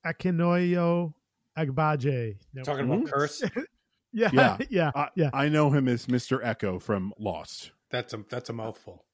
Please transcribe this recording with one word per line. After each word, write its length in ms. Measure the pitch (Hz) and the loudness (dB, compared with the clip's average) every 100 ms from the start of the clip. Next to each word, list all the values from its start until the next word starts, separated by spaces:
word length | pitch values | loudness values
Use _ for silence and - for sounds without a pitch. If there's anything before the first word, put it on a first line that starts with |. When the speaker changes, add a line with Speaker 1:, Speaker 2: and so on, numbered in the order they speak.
| 165 | -6
Speaker 1:
Akinoyo 1080 | 160 185 170 175 175 175 175 170 175 170 - _ _ _ - | -2 0 2 4 4 2 2 2 2 -2 -8 _ _ _ -4
Agbaje. 800 | 151 135 156 151 135 131 113 98 _ | -2 0 2 2 0 0 -4 -8 _
No. 80 | 131 | -12
Speaker 2:
Talking 220 | 131 139 | -6 -2
about 140 | 123 185 | 0 0
Speaker 3:
Mm-hmm. 80 | 302 | 0
Speaker 2:
Curse? 340 | 139 147 - 226 | 0 0 -2 -4
Speaker 1:
<laughs> 40 | 233 330 _ _ _ _ | -4 -8 _ _ _ _
Yeah, 200 | 220 220 | 0 4
Speaker 3:
Yeah. 240 | 254 247 98 | 6 4 2
Speaker 1:
<laughs> 80 | 269 | -2
yeah, 200 | 196 156 | 0 0
Speaker 3:
I, 140 | 143 147 - | 0 -2 0
Speaker 1:
yeah. 140 | 147 | 0
Speaker 3:
I 160 | 135 147 | 2 2
know 200 | 151 151 | 4 4
him 160 | 143 127 | 4 2
as 200 | 120 - | 0 0
Mister 340 | 123 - 131 | -2 0 -2
Echo 360 | 117 107 101 90 | -2 -2 -4 -4
from 340 | - 101 95 - | -2 -4 -4 -6
Lost. 540 | 104 80 76 - - _ _ | -8 -8 -10 -16 -18 _ _
Speaker 2:
That's 240 | 123 120 | -8 -8
a, 100 | 110 104 | -12 -10
that's 180 | 123 - | -12 -8
a 60 | |
mouthful. 500 | 117 110 107 - 90 _ | -10 -10 -12 -20 -20 _